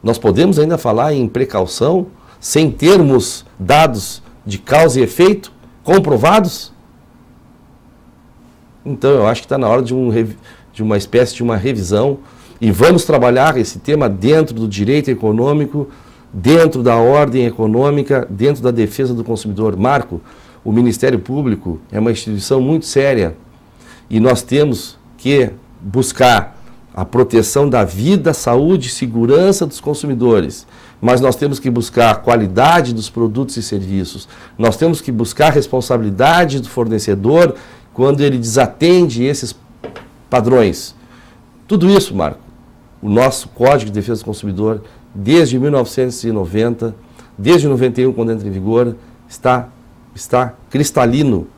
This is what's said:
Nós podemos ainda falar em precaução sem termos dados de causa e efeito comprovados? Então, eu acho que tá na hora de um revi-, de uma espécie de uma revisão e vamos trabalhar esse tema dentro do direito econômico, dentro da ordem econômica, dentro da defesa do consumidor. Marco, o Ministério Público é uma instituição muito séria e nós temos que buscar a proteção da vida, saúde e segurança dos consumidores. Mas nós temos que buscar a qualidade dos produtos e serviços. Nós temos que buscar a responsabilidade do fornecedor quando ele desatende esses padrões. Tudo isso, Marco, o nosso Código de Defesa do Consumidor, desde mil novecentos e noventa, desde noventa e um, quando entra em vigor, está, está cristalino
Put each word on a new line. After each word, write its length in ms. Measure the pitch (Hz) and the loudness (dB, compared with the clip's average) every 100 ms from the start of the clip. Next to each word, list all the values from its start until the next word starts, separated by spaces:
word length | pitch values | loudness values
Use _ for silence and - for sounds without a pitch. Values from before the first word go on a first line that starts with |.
Nós 160 | - 117 | -2 0
podemos 400 | 220 - 175 156 | 0 2 2 2
ainda 180 | 156 165 | 2 0
falar 380 | 123 110 143 | 0 0 0
em 120 | 147 113 | 0 -2
precaução 800 | 123 127 104 92 - 127 180 - - - - | -2 -2 -2 -4 -2 0 0 -4 -14 -20 -18
sem 320 | - 151 156 | -4 0 0
termos 760 | 117 156 196 151 131 - - - - | 0 4 4 4 2 0 -10 -18 -14
dados 640 | 92 147 160 113 - - - - | 2 4 4 0 -10 -14 -20 -18
de 140 | - 98 | -12 -12
causa 420 | - 147 160 127 | 0 2 4 2
e 20 | |
efeito 480 | 120 - 185 208 - _ - - | 0 4 2 2 -6 _ -20 -14
comprovados? 920 | - 190 151 131 143 214 180 - - - _ _ _ _ _ - _ _ _ _ _ _ _ _ _ _ - _ _ - | 2 2 2 0 4 2 0 -6 -16 -20 _ _ _ _ _ -20 _ _ _ _ _ _ _ _ _ _ -20 _ _ -18
Então, 260 | 139 131 135 | -12 -2 2
eu 160 | 139 107 | 4 2
acho 160 | 117 | 0
que 60 | - | -4
tá 100 | 135 | -2
na 80 | 117 | 0
hora 160 | 120 | 0
de 100 | 120 | 0
um 160 | 127 123 | -2 0
revi-, 300 | 110 113 107 - - _ | 0 -2 -6 -20 -20 _
de 80 | - | -8
uma 140 | 110 104 | -2 -2
espécie 380 | - 120 123 | 0 0 0
de 80 | - | -2
uma 140 | 120 110 | -4 -2
revisão 600 | 110 101 90 104 131 139 - - - - | -4 -4 -2 0 0 -4 -10 -20 -20 -2
e 100 | 113 | -2
vamos 340 | 95 151 175 | 4 4 4
trabalhar 520 | - 147 123 123 143 135 | 2 2 2 4 2 0
esse 240 | 107 95 | -4 -6
tema 280 | - 151 127 | -4 0 0
dentro 460 | 98 107 160 156 | 0 2 2 2
do 140 | 113 113 | -4 -6
direito 420 | 98 101 143 139 | -4 0 0 0
econômico, 760 | 123 110 110 131 147 143 151 139 - - - _ | -2 0 0 0 0 -2 -6 -8 -12 -20 -20 _
dentro 500 | 95 90 165 160 131 | -4 4 4 4 2
da 140 | 120 117 | 2 4
ordem 500 | 117 143 147 127 120 | 4 4 2 0 -2
econômica, 800 | 113 110 113 143 143 139 135 117 | -2 -2 0 0 0 0 -2 -2
dentro 320 | 95 127 143 | -2 -2 0
da 80 | 127 | -2
defesa 420 | 120 104 - 131 | 0 -2 -2 -4
do 120 | 120 | -4
consumidor. 520 | 113 110 107 101 110 92 | -6 -6 -6 -4 -4 0
Marco, 440 | 117 139 - 85 - - - - | 0 0 -2 -12 -14 -20 -20 -14
o 60 | - | -2
Ministério 480 | 110 123 107 131 120 | 2 2 2 0 -2
Público 640 | 85 135 135 101 90 80 - | -4 -4 -2 -4 -6 -10 -8
é 80 | 104 | -4
uma 140 | 113 | -2
instituição 480 | 110 - 104 - 135 | -2 -6 -8 -2 -2
muito 260 | 127 160 160 | 0 -2 -2
séria 500 | 143 139 127 87 80 - _ _ _ - - _ | 0 0 0 -2 -6 -20 _ _ _ -20 -20 _
e 120 | 110 | 0
nós 220 | 120 123 | 2 2
temos 540 | - 139 147 117 - - - - | 0 0 0 -2 -8 -20 -20 -10
que 320 | 123 143 120 - - - | 0 0 0 -4 -20 -16
buscar 720 | 98 120 131 - 127 113 - - - - - | -6 -2 -2 2 4 4 0 -14 -20 -20 -18
a 100 | - | -10
proteção 640 | 90 120 127 113 107 139 143 | -4 0 2 2 2 0 2
da 160 | 123 | 2
vida, 480 | 98 90 127 196 156 | 0 -2 0 2 0
saúde 560 | 151 - 123 151 185 127 | -2 0 0 2 0 -2
e 20 | |
segurança 760 | - 127 117 117 143 185 196 156 | -8 -6 -2 2 4 4 0 -4
dos 140 | - | -6
consumidores. 840 | - 147 147 127 120 110 76 - - - - - | -8 -6 -4 -2 2 2 0 -8 -20 -20 -20 -6
Mas 220 | 110 127 | 0 2
nós 160 | 131 123 | 2 0
temos 220 | 143 135 | -4 -4
que 80 | 135 | -4
buscar 420 | 117 113 - 117 | -4 -2 2 2
a 40 | |
qualidade 800 | 107 - 120 101 92 139 170 127 | 2 0 0 0 2 4 4 0
dos 160 | 113 104 | -6 -8
produtos 480 | - 117 107 135 - | -4 -2 -2 -6 -8
e 40 | |
serviços. 640 | 110 101 92 98 90 98 - - - - | -8 -8 -4 -6 -6 -12 -20 -20 -20 -2
Nós 220 | 117 - | -2 0
temos 240 | 160 151 | -2 -2
que 100 | - | -4
buscar 360 | 117 92 - 156 | -6 -6 0 2
a 20 | |
responsabilidade 1080 | 151 - 127 120 123 107 95 135 170 170 135 | 2 0 -4 -2 -2 -2 0 2 2 0 -2
do 120 | 113 | -6
fornecedor 840 | - 113 110 107 98 104 160 170 - - - _ | -4 -2 -2 -2 -2 2 4 2 0 -14 -20 _
quando 300 | - 131 143 | -2 0 2
ele 160 | 143 127 | 0 0
desatende 840 | 117 113 123 - 165 180 165 117 | -2 0 0 0 2 4 2 0
esses 320 | 127 143 123 - _ - - - - - - | -2 -2 -8 -14 _ -20 -20 -20 -20 -20 -2
padrões. 640 | 123 113 127 104 76 - - - - - - _ _ _ | 0 2 4 4 0 -12 -20 -20 -20 -20 -20 _ _ _
Tudo 180 | 208 175 | 0 4
isso, 240 | 196 196 | 4 2
Marco, 260 | 95 76 71 - - - _ _ - | -4 -6 -6 -20 -20 -20 _ _ -12
o 80 | 107 | -2
nosso 380 | 104 131 135 - | 2 2 0 -12
Código 400 | - 123 139 107 | 0 2 2 0
de 20 | |
Defesa 300 | 104 104 113 | -6 -4 -6
do 20 | |
Consumidor, 580 | - 104 104 95 107 110 - - - | -6 -10 -8 -4 -2 -4 -10 -20 -20
desde 440 | 101 98 160 147 127 | -8 2 2 4 0
mil 120 | 139 | 0
novecentos 540 | 143 120 - 127 123 | 0 -2 -2 -4 -4
e 80 | 117 | -6
noventa, 600 | 107 90 101 117 117 113 110 - - - - | -4 -4 -2 -2 -2 -8 -10 -20 -20 -20 -8
desde 320 | 104 175 147 | 2 2 4
noventa 320 | 131 127 123 | 0 0 0
e 60 | 127 | -2
um, 60 | |
quando 200 | 120 113 | 0 -4
entra 160 | 113 101 | -4 -6
em 20 | |
vigor, 460 | 95 95 113 123 113 - - _ | -6 -2 0 0 -4 -18 -20 _
está, 400 | - 127 123 120 - - - _ | -6 -2 -2 -4 -20 -20 -20 _
está 400 | - - 123 120 - - | -20 -4 -2 -2 -8 -8
cristalino 760 | - - - 120 127 147 101 - | -4 -2 0 0 2 0 0 -4